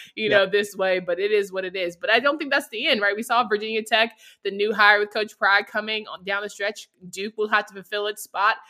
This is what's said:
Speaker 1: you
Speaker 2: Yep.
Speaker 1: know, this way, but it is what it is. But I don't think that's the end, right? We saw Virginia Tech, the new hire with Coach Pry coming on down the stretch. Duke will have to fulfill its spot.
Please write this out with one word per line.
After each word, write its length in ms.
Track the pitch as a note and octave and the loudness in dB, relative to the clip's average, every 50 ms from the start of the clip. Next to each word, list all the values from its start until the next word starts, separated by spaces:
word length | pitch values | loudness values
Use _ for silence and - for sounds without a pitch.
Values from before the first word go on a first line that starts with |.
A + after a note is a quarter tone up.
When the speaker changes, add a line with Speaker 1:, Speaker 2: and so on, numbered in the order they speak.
| - - - | -18 -14 -8
Speaker 1:
you 140 | A3 A3 G#3 | -4 0 4
Speaker 2:
Yep. 20 | |
Speaker 1:
know, 140 | G#3+ G3+ G3 | 6 6 4
this 300 | F#3 F#3+ G3+ G#3 G3+ - | 4 2 0 0 -2 -2
way, 240 | - F#3 F#3+ F#3 F#3 | -2 0 0 0 0
but 200 | F3+ F3 F3 F3 | 0 -2 -2 -2
it 120 | G3 G#3 | 0 2
is 180 | G#3+ G#3 G3 F#3+ F#3 | 2 2 0 0 -4
what 100 | F#3+ F#3+ | -6 -6
it 140 | F#3 F#3 G3 | -6 -6 -6
is. 180 | F3+ F3 E3+ | -6 -6 -6
But 140 | - - G3+ | -6 0 2
I 100 | G#3+ B3 | 2 2
don't 180 | B3 C#4+ D4+ D#4 | 4 2 0 0
think 140 | E4 C#4 | -2 -2
that's 160 | C#4 C#4+ C#4 - | -2 -2 -2 -4
the 180 | - G#3+ C4+ D#4+ | -8 -4 0 0
end, 120 | A#3 G#3+ | 0 2
right? 160 | G3+ G3+ G3+ | 2 0 0
We 80 | G#3+ A#3 | -2 -4
saw 240 | - A#3+ A#3 B3 G#3 | 0 0 0 2 0
Virginia 340 | G#3+ G#3 G#3+ A3 A3 A3 | -2 -2 -2 -4 -4 -4
Tech, 360 | G#3+ - A#3 A3 A3+ A#3 - _ - - - _ _ | -2 0 0 2 2 0 -2 _ -20 -20 -20 _ _
the 80 | G3 | -8
new 220 | F#3+ G3+ G3+ G#3+ A3 | -2 -2 -2 0 4
hire 260 | G3 G#3 G3+ G#3+ G#3 | 6 8 8 8 6
with 140 | G#3 G#3 - | 4 0 -2
Coach 240 | A3+ G#3+ G#3+ - _ | -4 -4 -4 -4 _
Pry 220 | G#3+ F#3+ G3 G3+ G#3+ | 2 4 4 4 2
coming 420 | - - G#3+ G#3+ A3 A3 G#3+ G#3+ - | 0 -4 -6 -6 -4 -6 -6 -6 -10
on 160 | D3 E3+ F#3 | -14 -12 -8
down 180 | G3 G3 G3+ G#3 | -6 -4 -4 -4
the 60 | G#3 | -8
stretch. 400 | - - G3+ G#3 A3+ - - - _ _ F#3 F3+ | -8 -6 -6 -6 -6 -8 -14 -20 _ _ -20 -16
Duke 280 | - F#3+ G3 A3 G#3+ - | -12 -10 -10 -8 -6 -6
will 100 | G#3 G#3+ | -2 0
have 180 | A3 G#3 G#3 - | 0 0 0 -2
to 60 | G3 | -10
fulfill 340 | G3 F#3 - G#3+ G#3 G#3 G#3 | -16 -12 -8 -6 -4 -4 -4
its 140 | G#3 - | -6 -8
spot. 360 | - - - F3+ G3 G#3+ A3 - - - | -12 -10 -4 0 0 0 0 -2 -6 -16